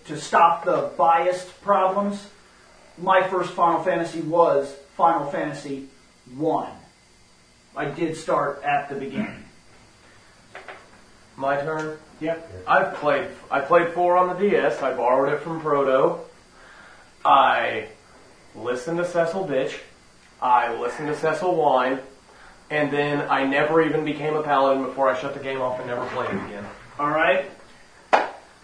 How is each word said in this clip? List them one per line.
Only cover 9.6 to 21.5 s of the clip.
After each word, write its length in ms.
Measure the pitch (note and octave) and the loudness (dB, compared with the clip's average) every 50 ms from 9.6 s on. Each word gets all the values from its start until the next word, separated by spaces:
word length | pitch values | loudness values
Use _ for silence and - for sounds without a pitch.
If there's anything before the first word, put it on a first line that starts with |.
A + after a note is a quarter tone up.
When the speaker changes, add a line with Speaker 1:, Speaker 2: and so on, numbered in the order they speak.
| - - - - - _ _ _ - - - - _ - _ _ _ - - - - - - - - - - - - - - - - - - | -20 -20 -20 -20 -20 _ _ _ -20 -20 -20 -20 _ -20 _ _ _ -20 -20 -20 -18 -18 -20 -20 -20 -20 -20 -20 -20 -20 -20 -20 -20 -20 -10
Speaker 2:
My 200 | C3+ C3+ C#3 C#3+ C#3+ | -6 -2 -2 0 0
turn? 380 | C#3+ D#3 D#3+ D#3 D#3 D#3 D#3 - - - - - | -2 -4 -4 -4 -6 -8 -10 -12 -16 -20 -14 -8
Speaker 1:
Yep. 300 | D3+ E3 E3 E3 - - F#2 F#2 - | -6 -6 -6 -6 -8 -16 -16 -8 -2
Speaker 2:
I've 280 | C3+ E3+ F#3+ - - - | 2 2 2 2 0 -4
played, 340 | - D3+ D3 C3+ B2+ B2 - - - - - | -2 0 0 0 0 -2 -6 -12 -16 -8 -4
I 100 | - - | -2 -2
played 280 | - - E3+ E3+ E3+ E3+ | 2 4 4 4 4 2
four 240 | - F3+ F3+ F3 F3 | 0 2 2 4 4
on 120 | F#3 F#3 F3+ - | 4 4 2 0
the 140 | F3+ G3+ G3+ | 2 2 4
D 80 | E3+ | 4
S. 240 | C#3+ C#3 D3 - - | 4 2 2 0 0
I 120 | C#3 B2+ A#2+ | -2 -2 -2
borrowed 360 | - A#2+ B2 B2+ C#3 C#3 C#3+ D3 | 0 2 2 4 4 4 2 0
it 60 | D3 | -2
from 180 | D#3+ E3+ D#3+ D3+ | -4 -6 -6 -4
Proto. 580 | D3 D#3 D3 C#3+ C3+ C3 C3 C3 D#3+ E3+ - - - - - - - - - - - - - - - - - - - - - - - | -2 0 2 2 2 4 4 4 4 2 2 -2 -10 -16 -20 -20 -20 -20 -20 -20 -20 -20 -20 -20 -20 -20 -20 -20 -20 -20 -10 -2 2
I 640 | C#3+ C#3 C3+ C3 C3 B2 A#2+ A#2 G#2 A2 A2 G#2+ - - - - - - - - - - - - - - | 4 6 6 6 4 2 2 0 -2 -4 -6 -8 -10 -16 -20 -20 -20 -20 -20 -20 -20 -20 -20 -20 -20 -16
listened 420 | G#2+ A2+ B2 B2+ - - E3 E3+ F3 | -10 -6 -4 -4 -4 -4 -4 -4 -2
to 60 | E3+ | -2
Cecil 420 | E3+ - E3+ E3 D#3+ - G3 - | -2 0 0 0 0 -2 -4 -4
bitch. 300 | C#3+ C3+ C3 - - - - - - - - - - - - - - - - | -2 -2 -2 -2 -4 -6 -10 -16 -20 -20 -20 -20 -20 -20 -20 -20 -20 -10 -4
I 320 | A#2+ B2+ C3 - A#2+ A#2 A#2 | 0 2 2 2 2 0 -4
listened 340 | A#2+ A#2+ A#2+ - D#3 D3+ D3+ | -4 -6 -6 -6 -6 -6 -6
to 80 | D3 | -4
Cecil 380 | - D#3+ D#3 D3+ - F3+ F3+ | -2 -2 -2 0 0 0 0